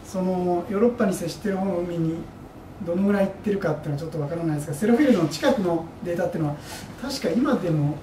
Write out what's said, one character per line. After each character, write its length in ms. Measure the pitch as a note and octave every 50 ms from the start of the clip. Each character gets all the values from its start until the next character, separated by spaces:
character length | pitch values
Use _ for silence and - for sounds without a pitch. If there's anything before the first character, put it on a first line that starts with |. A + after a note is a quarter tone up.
| -
そ 180 | - - F#3
の、 420 | F3+ F#3 F#3 F3+ F3+ F3 F3 F3 E3+ -
ヨ 100 | G3 G3+
ー 20 |
ロ 80 | A#3 A#3+
ッ 80 | A#3+
パ 100 | - G#3+
に 80 | F#3+ F3+
接 140 | - F3 D3+
し 80 | -
て 140 | - - G3
る 60 | F#3+
方 80 | F#3+ G3
の 140 | F#3+ F3 F3
海 180 | F3 F3 E3+
に 200 | E3+ D#3+ D#3+ E3 E3 - - - - - - - - - - - - -
ど 120 | E3+ F3
の 80 | F#3+ G3+
ぐ 80 | G3+
ら 100 | G3+ G3
い 40 | F#3+
行 40 | -
っ 40 | -
て 180 | - - G#3
る 60 | G3 -
か 140 | E3+ D#3+
っ 40 | D3
て 60 | D3
い 20 | -
う 40 | D#3
の 20 |
は 60 | C#3+ C#3+
ち 60 | E3
ょ 40 | D#3
っ 20 |
と 100 | - D3+
わ 60 | C#3+
か 80 | C#3+ E3
ら 80 | E3+
な 120 | E3+ D#3+ D3+
い 20 |
で 60 | C#3+
す 60 | - D#3+
が、 60 | C#3+
セ 140 | - G#3+ A#3
ラ 60 | A#3+
フ 60 | D4+
ィ 40 | D4+
ー 20 | B3+
ル 40 | A3
ド 80 | F3+
の 60 | D#3+ D3
近 260 | - - D#4 C4 A3+
く 60 | G#3
の 260 | F#3 F3 E3+ E3 - - - -
デ 120 | - F3+ E3+
ー 20 |
タ 100 | F3 F3
っ 40 | -
て 80 | - D#3
い 20 |
う 40 | D#3
の 60 | D3
は、 60 | D3 - - - - - - - - -
確 220 | A#3+ C#4 C4+ -
か 80 | - -
今 240 | E3+ A#3+ C#4 C#4+ A#3+
で 160 | - F3+ E3+
も 240 | D#3 D3 C#3+ D3 D#3 -